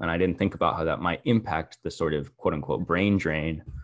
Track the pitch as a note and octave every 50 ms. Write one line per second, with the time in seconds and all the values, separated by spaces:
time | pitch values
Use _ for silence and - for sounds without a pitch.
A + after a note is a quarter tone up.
0 | - E2+ E2 F2 F#2 F#2 F2 - G2 F#2+ - - E2+ D#2+ - D#2+ D#2+ D#2+ D2 -
1 | E2 F2 E2 - - - A#2 A2+ A2+ - D#2+ D#2+ E2 - - - - D#2 - -
2 | E2+ D#2 D2+ D2 C#2 - - _ - F#2 D#2+ D2+ C2+ C2 C#2 - F2 - E2+ F2
3 | G2 G#2 G2+ F#2 - D#2+ D#2 D#2 D2+ D#2+ D#2+ D#2 - - - -